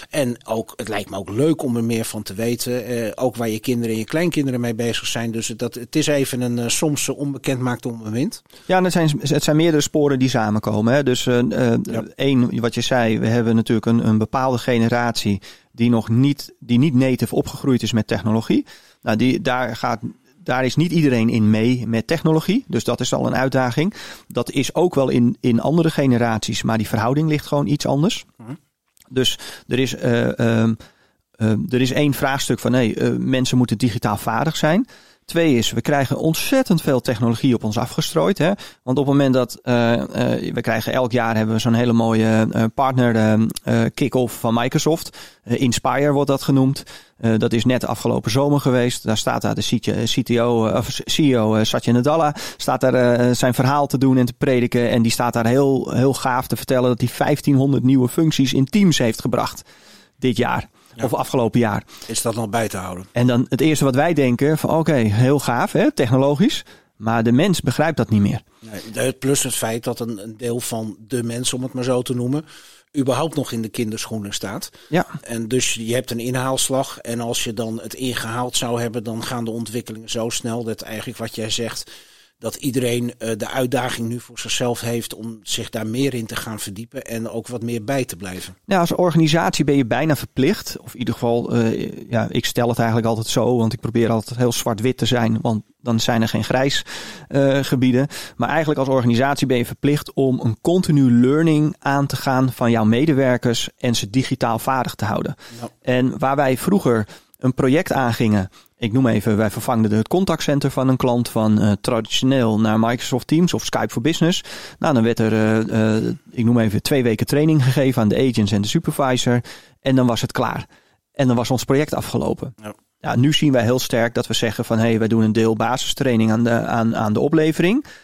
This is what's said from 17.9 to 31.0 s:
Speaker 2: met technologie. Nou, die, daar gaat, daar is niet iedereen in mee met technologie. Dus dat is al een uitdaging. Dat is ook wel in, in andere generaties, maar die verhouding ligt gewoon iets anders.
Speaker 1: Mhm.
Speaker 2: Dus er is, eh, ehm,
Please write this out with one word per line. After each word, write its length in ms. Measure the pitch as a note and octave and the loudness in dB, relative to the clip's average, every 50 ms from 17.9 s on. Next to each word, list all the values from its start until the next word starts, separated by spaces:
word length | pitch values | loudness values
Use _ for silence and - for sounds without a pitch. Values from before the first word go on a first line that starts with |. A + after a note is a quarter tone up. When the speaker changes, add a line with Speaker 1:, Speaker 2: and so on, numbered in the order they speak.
| A2 | 0
Speaker 2:
met 140 | A2 G#2+ | -2 0
technologie. 580 | - A2 G2+ - A2+ G#2+ A2 - - - D4 C#4+ - - - - _ _ _ | -2 -4 -2 0 0 0 0 0 0 0 0 -2 -4 -10 -20 -20 _ _ _
Nou, 160 | - A#2+ A2 | -4 -2 0
die, 240 | A2 B2 C3 B2+ - | 2 2 2 0 0
daar 340 | - C3 B2 B2+ B2+ A#2 A2+ | -2 -2 -2 -2 -2 -4 -4
gaat, 240 | - - B2 A#2 A2+ - B2 - - _ _ _ | -4 -4 -4 -4 -4 -8 -10 -12 -16 _ _ _
daar 280 | _ - - B2+ B2+ C3 | _ -6 -4 -2 0 0
is 100 | B2+ - | 0 0
niet 160 | D3+ E3 F3 | 0 0 2
iedereen 380 | G3 E3+ D3+ C#3 B2 A#2 A2+ A#2 | 2 2 4 4 4 4 2 2
in 200 | A#2 A2+ G#2+ G#2 | 2 4 4 4
mee 380 | A2 G#2+ A2 B2 B2+ B2+ A#2 | 4 4 4 2 2 0 -2
met 200 | A2 A2+ A2+ A2 | -2 -2 -2 -2
technologie. 560 | - E3 D#3+ - D#3+ D#3+ D#3 - - F#3+ C4+ - | -2 -2 0 2 2 2 2 2 0 0 0 -2
Dus 160 | - - A#2 - | -2 -4 -4 -2
dat 160 | - A#2+ - | -2 -2 -2
is 140 | B2+ - - | -2 -2 -2
al 140 | C3+ C3 | -2 0
een 80 | A#2+ B2+ | -2 0
uitdaging. 580 | B2+ C3 C3+ C3 C3 B2+ B2 A#2+ D3 D#3 G3+ - - - - - - - | 0 0 0 0 0 0 0 0 0 -2 -2 -4 -6 -12 -18 -18 -20 -20
Dat 240 | - - B2 A#2+ - | -6 -6 -4 -4 -2
is 240 | - C#3 C3 - - | -2 -4 -4 -2 0
ook 200 | D3 F3 F3 - | 0 0 2 2
wel 140 | C#3 C3+ C3 | 2 0 2
in, 280 | C3+ B2 A#2+ A#2+ - - | 2 4 2 2 0 0
in 200 | - B2+ A2+ A2+ | 0 0 0 2
andere 320 | - C3+ D#3 E3+ D#3+ D#3+ | 2 2 2 2 2 2
generaties, 720 | - - C#3+ C3+ B2 A#2 A#2+ A#2 A2+ G#2+ - - A2+ - - | 0 2 2 2 2 2 2 0 0 -2 -4 -4 -6 -4 -2
maar 140 | - A2+ | -2 -2
die 100 | A2+ G#2+ | -2 -2
verhouding 420 | - - A2 A2 A#2+ C3+ D3 D#3+ D#3 | -2 -2 -2 0 0 0 0 0 0
ligt 160 | D3+ C#3+ - | 0 -2 -2
gewoon 220 | - D3 D3 C#3+ | -2 -2 -2 0
iets 180 | G2+ C#3+ C#3+ - | 0 -2 0 0
anders. 400 | - C3+ C#3+ D#3 A3 - - - _ _ | 0 2 2 2 0 0 -4 -8 _ _
Speaker 1:
Mhm. 140 | - A2+ A2 C#3+ - _ _ _ _ _ _ _ _ _ _ | -20 -16 -16 -16 -16 _ _ _ _ _ _ _ _ _ _
Speaker 2:
Dus 300 | B2+ C3 B2+ A#2+ - - - - - - - | -2 0 2 2 0 -2 -6 -14 -18 -18 -6
er 120 | - B2+ B2 | -2 0 0
is, 160 | C3+ A#2+ - | 0 0 -2
eh, 440 | - - C3 A#2 A#2 A#2+ B2+ - - | -2 0 2 2 2 2 0 0 0
ehm, 340 | A#2+ A2+ A2+ A2+ A2+ A2+ A2+ - - - _ _ | 2 2 2 2 2 2 0 -2 -6 -14 _ _